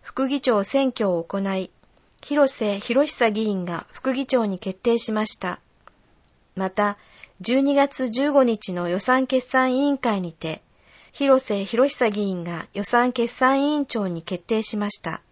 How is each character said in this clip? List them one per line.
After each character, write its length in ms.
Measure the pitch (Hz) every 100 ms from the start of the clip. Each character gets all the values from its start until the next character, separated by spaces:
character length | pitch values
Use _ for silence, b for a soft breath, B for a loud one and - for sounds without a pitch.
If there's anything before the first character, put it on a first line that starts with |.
副 280 | - - 262
議 100 | 277
長 240 | 269 220
選 260 | 196 269 269
挙 180 | - 208
を 120 | 175
行 180 | 170 196
い、 300 | 196 190 185 _ _ _ _ _
広 320 | - 294 269
瀬 260 | - 214 202
博 260 | - 240 294
久 240 | - 233
議 140 | 208
員 220 | 220 196 175
が 220 | 165 -
副 220 | - 262
議 120 | 262 269
長 200 | 254 214
に 120 | 185
決 220 | - 185
定 200 | 233 233
し 120 | -
ま 140 | 214 214
し 100 | -
た。 240 | 180 180 _ _ - _ _ _ _ _ _ -
ま 140 | 190
た、 280 | 190 208 208 B B B B
十 180 | 185 262
二 160 | 277 277
月 340 | 277 - 262
十 220 | 226 285
五 120 | 285
日 280 | 254 220 -
の 160 | 175 175
予 100 | 180
算 280 | - 262 262
決 220 | 262 247
算 260 | 262 262 254
委 40 |
員 180 | 285 277
会 240 | 247 202
に 100 | 180
て、 300 | 160 160 156 _ b b b b
広 320 | - 277 262
瀬 220 | - 202 196
博 240 | 233 277
久 200 | - 233
議 120 | 202
員 240 | 202 185 170
が 220 | 170 -
予 120 | 196 202
算 260 | 240 247
決 240 | 247 233 -
算 300 | 262 277 285
委 80 |
員 120 | 302 277
長 220 | 233 190
に 140 | 170
決 240 | 160 180 -
定 160 | 220
し 160 | 220 208
ま 120 | 208
し 100 | -
た。 220 | - 160 _